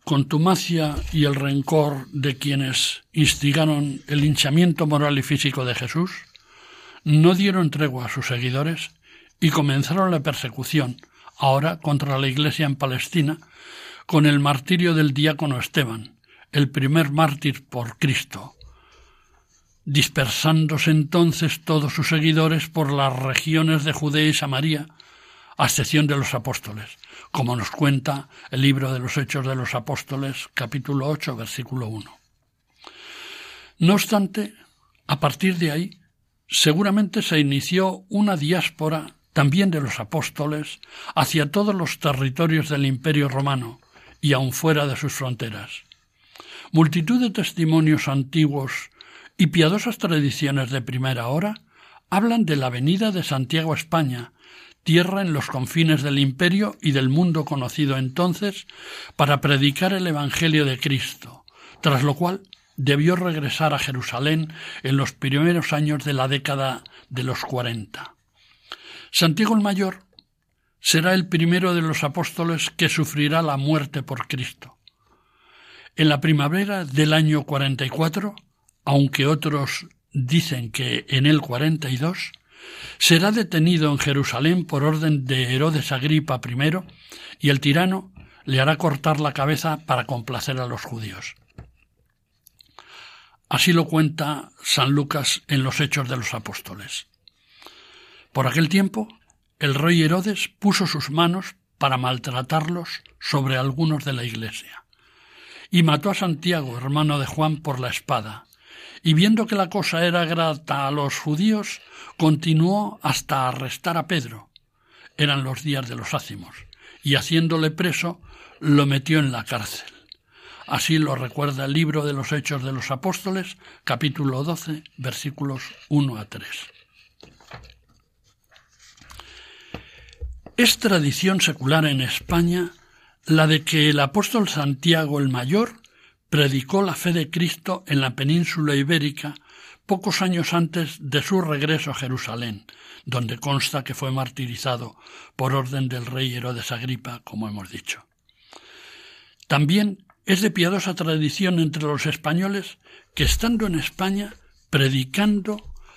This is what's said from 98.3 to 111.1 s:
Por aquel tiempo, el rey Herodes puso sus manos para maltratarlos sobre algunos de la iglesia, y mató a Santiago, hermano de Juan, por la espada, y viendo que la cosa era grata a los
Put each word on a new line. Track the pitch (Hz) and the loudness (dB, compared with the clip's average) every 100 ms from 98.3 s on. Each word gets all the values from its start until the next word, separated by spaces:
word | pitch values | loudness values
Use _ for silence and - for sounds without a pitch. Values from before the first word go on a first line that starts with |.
Por | 135 | -2
aquel | 127 151 156 | 0 2 4
tiempo, | 190 190 220 214 _ _ _ _ - | 4 2 -2 -8 _ _ _ _ -4
el | 147 | -2
rey | 135 165 170 | 2 4 4
Herodes | 156 180 208 190 - _ | 4 2 0 -4 -6 _
puso | 202 - | 2 2
sus | 175 120 135 | 0 -4 -2
manos | 151 170 185 - - _ - | 2 2 0 -6 -16 _ -2
para | 135 131 | 0 0
maltratarlos | 127 123 135 123 131 156 156 175 165 - - _ | -2 -4 -6 -6 -2 -2 0 -4 -8 -14 -18 _
sobre | - 143 131 131 | -4 -2 0 0
algunos | 135 135 160 147 | 0 0 0 0
de | 139 | -2
la | 127 | -6
iglesia, | 120 113 110 - - - - _ _ _ _ - - - - | -6 -8 -8 -10 -16 -20 -20 _ _ _ _ -20 -20 -20 0
y | 175 | 4
mató | 160 147 202 | 4 4 0
a | |
Santiago, | 185 185 147 175 165 131 120 | 0 -2 -2 -2 -2 -4 -6
hermano | 135 151 151 147 | -2 0 0 0
de | |
Juan, | 131 156 156 151 | -2 0 0 0
por | 147 127 | -4 -4
la | 123 | -4
espada, | - - 120 107 101 - _ - - - - | -6 -2 -4 -4 -12 -20 _ -20 -20 -20 -2
y | 165 | 2
viendo | 160 208 220 220 | 4 6 4 2
que | |
la | 208 175 | -2 0
cosa | 208 - 165 | -2 -2 0
era | 175 175 | 2 2
grata | 165 165 160 143 - 139 | 0 0 0 -2 -4 -2
a | 139 | -2
los | 147 139 | 0 -2